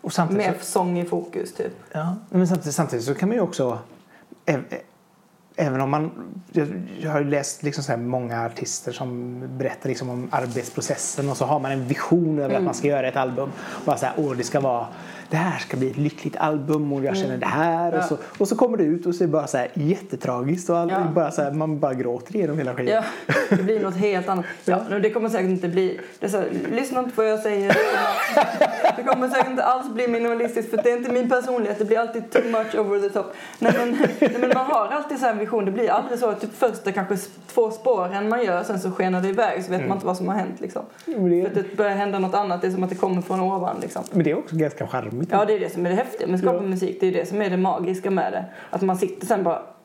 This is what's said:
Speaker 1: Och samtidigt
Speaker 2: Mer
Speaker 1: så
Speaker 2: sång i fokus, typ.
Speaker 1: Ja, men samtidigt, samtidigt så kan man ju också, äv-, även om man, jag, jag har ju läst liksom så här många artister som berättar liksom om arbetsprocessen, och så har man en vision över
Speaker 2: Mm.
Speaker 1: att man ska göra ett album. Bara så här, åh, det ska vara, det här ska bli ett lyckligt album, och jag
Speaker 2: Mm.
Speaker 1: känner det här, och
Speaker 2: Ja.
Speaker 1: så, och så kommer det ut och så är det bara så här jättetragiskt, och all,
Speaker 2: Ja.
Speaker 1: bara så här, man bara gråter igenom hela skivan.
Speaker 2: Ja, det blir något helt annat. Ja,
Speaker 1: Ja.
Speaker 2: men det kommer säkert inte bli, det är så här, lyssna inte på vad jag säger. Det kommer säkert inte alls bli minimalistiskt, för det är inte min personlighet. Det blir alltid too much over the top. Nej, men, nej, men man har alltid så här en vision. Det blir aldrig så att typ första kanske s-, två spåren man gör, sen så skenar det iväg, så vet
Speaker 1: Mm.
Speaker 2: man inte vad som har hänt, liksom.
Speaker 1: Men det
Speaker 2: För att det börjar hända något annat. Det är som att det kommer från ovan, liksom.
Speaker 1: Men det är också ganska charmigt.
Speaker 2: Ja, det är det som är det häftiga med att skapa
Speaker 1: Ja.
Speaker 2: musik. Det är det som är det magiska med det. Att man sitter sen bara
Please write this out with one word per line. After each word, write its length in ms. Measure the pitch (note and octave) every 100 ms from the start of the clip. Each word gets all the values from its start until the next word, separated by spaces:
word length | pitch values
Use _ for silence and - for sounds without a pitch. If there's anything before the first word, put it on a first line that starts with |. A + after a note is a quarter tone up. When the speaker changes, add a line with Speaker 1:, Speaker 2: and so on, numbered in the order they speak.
Speaker 1:
Och 120 | -
samtidigt 340 | - E3 G3 G3
Speaker 2:
Mer 60 | F3+
Speaker 1:
så 60 | -
Speaker 2:
sång 340 | G3 F3+ F3
i 60 | F3
fokus, 480 | F3 F3 F2+ -
typ. 200 | - - - -
Speaker 1:
Ja, 240 | D#3 E3 G3 -
men 180 | F#3 F3+
samtidigt, 280 | F3+ D3 C#3+
samtidigt 300 | D3+ A#2+ A#2+
så 100 | C3+
kan 140 | F#3
man 60 | A#3
ju 60 |
också, 360 | F3+ - B2+ A2+ - - _ - _ - -
äv-, 180 | C#3 A#2+ - - _ _ _ _ _ _ -
även 260 | D3+ C3
om 80 | C3+
man, 220 | D3+ D#3+ - E2+ F#3+ -
jag, 160 | E3+ D3 F3+ F#3 F#2+
jag 100 | D#3
har 80 | D3+
ju 60 | C#3+
läst 340 | C#3+ C#3+ -
liksom 200 | D3 C#3+
så 80 | C3+
här 80 | A#2
många 460 | A#2+ B2+ A#2+ A#2 A#2
artister 460 | - - - -
som 480 | A#2+ B2+ B2 B2 B2 C3 C3
berättar 320 | C3 - C3+
liksom 200 | B2+ C3
om 180 | B2 B2
arbetsprocessen, 1000 | C#3+ B2+ B2 A#2+ - - C#3+ - - C#3
och 80 | C3
så 80 | C3
har 140 | D3+
man 120 | C3+
en 160 | C3+ B2+
vision 520 | - - F3 E3 D3+
över 60 | C#3
Speaker 2:
Mm. 80 | C3
Speaker 1:
att 60 |
man 100 | -
ska 140 | - C#3+
göra 200 | C#3+ B2+
ett 80 | C#3
album. 340 | B2+ B2 C#3 - - - -
Bara 120 | C3+
så 80 | C3
här, 100 | -
åh, 160 | D3 C3
det 60 |
ska 160 | B2+ D3
vara, 260 | C#3 A#2+ A2+ - - - -
det 80 | D#3
här 220 | F3+ B2+
ska 180 | - C3
bli 120 | C3
ett 60 | C3
lyckligt 380 | D3 - D3+ -
album, 560 | D#3 D3+ C#3 D#3 D3
och 60 | C#3
jag 60 | C3+
Speaker 2:
Mm. 100 | F#3+
Speaker 1:
känner 220 | D#3+ B2+
det 80 | B2+
här, 460 | C3+ E3 E3 E3+
och 60 | D#3+
Speaker 2:
Ja. 60 |
Speaker 1:
så, 140 | C#3 D3 - -
och 100 | G3
så 80 | A3+
kommer 220 | A#3+ A3
det 60 |
ut 220 | D#3 E3+ F3
och 100 | F3
så 80 |
är 40 | E3+
det 40 |
bara 160 | D3+ C#3+
så 100 | C3
här 100 | B2
jättetragiskt, 960 | F#3 D3 F#3+ - - - B2 C3 F3 -
och 80 | E3+
all, 140 | E3+
Speaker 2:
Ja. 80 | F#3+ E3+ D#3
Speaker 1:
bara 160 | D3
så 100 | -
här, 100 | C#3+
man 280 | D3+ D#3 D3+
bara 140 | D3
gråter 420 | B2+ B2 A#2+ - G#3
igenom 220 | E3 D#3
hela 180 | B2+ A2+
skivan. 180 | D3+
Speaker 2:
Ja, 100 | A3 G3+ - - - C5
det 140 | F#3
blir 160 | F#3 A3
något 160 | G3 F3+
helt 340 | G#3 F#3 F#3
annat. 160 | F#3+ F3 - -
Ja, 120 | F#3
Speaker 1:
Ja. 60 | A3+
Speaker 2:
men 120 | G3+
det 80 | G#3+
kommer 200 | A3 A3
säkert 200 | F#3 F#3
inte 180 | F#3 F3+
bli, 320 | F3+ F#3 - - -
det 60 | G3
är 40 |
så 80 | G3
här, 120 | F3+ F#3+ -
lyssna 280 | A3+ C4+ B3+
inte 160 | B3 A#3
på 60 |
vad 100 | A3
jag 80 | G#3+
säger. 380 | G#3+ G3+ G3 F#3+ G#4+ - - - - - - - - - A#3+ A#3
Det 60 |
kommer 240 | B3+ C4 B3+
säkert 200 | C4 B3+
inte 140 | C4
alls 300 | - B3+ C4+
bli 140 | A3+ B3
minimalistiskt, 640 | A#3 A#3 A#3 A#3+ A#3 A3
för 120 | A3
det 80 | A#3+
är 60 | A#3+
inte 140 | A#3
min 180 | B3 A#3+
personlighet. 500 | B3+ B3+ B3 G#3 G#3
Det 60 | G#3
blir 140 | A3
alltid 320 | A#3 A3+ -
too 120 | - A#3
much 240 | A3+ A3 A3
over 240 | G3+ G3+
the 100 | G3
top. 160 | G3+ F#3 - - -
Nej, 140 | A3+ -
men, 120 | A#3+ C4 C#4 -
nej, 160 | C#4+ A#3+
men 120 | B3+ B3+
man 100 | C4
har 220 | E4+ G#3
alltid 320 | C#4+ D4 C4+
så 60 | B3+
här 60 |
en 60 | G#3+
vision. 260 | G#3+ A#3 G3
Det 60 |
blir 180 | G3 A3+
aldrig 280 | G#3 C4+ A#3+
så 100 | A#3+
att 120 | G3+
typ 120 | A3
första 380 | - B3 - G3
kanske 220 | G3 F#3+
s-, 160 | G3 - - -
två 240 | - A3
spåren 580 | A3 B3+ G#3+ F3+ G3 G#3+
man 160 | A#3 A3
gör, 180 | F3
sen 160 | F#3 F#3+
så 120 | F#3
skenar 300 | F#3 F#3 F3+
det 80 | F#3+
iväg, 340 | G3 A3 F#3
så 80 | F3+
vet 60 | F3+
Speaker 1:
Mm. 100 | C#3
Speaker 2:
man 80 | F#3+
inte 100 | F3+
vad 100 | F#3
som 100 | F3+
har 80 | G3+
hänt, 260 | F#3 -
liksom. 200 | F#3 - - - -
Speaker 1:
Men 240 | B3+ F3+
det 120 | F3
Speaker 2:
För 60 | F#3+
att 60 | G#3 F#3+
det 80 | -
börjar 180 | G3+ G3
hända 240 | G3+ G3
något 160 | F#3 G3
annat. 260 | G3+ F3+
Det 60 | F#3
är 40 |
som 120 | F#3
att 60 | F#3
det 60 | F#3
kommer 260 | F#3+ F3+
från 180 | E3+ F#3+
ovan, 360 | F#3 F#3+ F3+ -
liksom. 220 | - - -
Speaker 1:
Men 120 | F#3
det 80 | D3+
är 60 | F3+
också 180 | - D#3+
ganska 320 | D3+ - A2+
charmigt. 420 | C3 A2 A#2+ F3
Speaker 2:
Ja, 140 | G3 G#3
det 80 |
är 60 | G#3+
det 100 | E3+
som 120 | F3 F3
är 40 |
det 60 | F#3+
häftiga 320 | B3+ - -
med 60 | F#3
att 60 |
skapa 220 | F#3 F3+
Speaker 1:
Ja. 60 | G3
Speaker 2:
musik. 280 | F#3 F#3 -
Det 60 | F#3
är 40 |
det 140 | F3 E3
som 160 | G3
är 80 | G3+
det 80 | F3+
magiska 540 | F#3+ - F3+ F#3 G3+
med 220 | F#3+ F#2+
det. 120 | C3+ F#3 - -
Att 120 | F#3
man 160 | F#3+ F#3
sitter 280 | F#3 - F#3
sen 160 | G#3
bara 180 | F3 - - -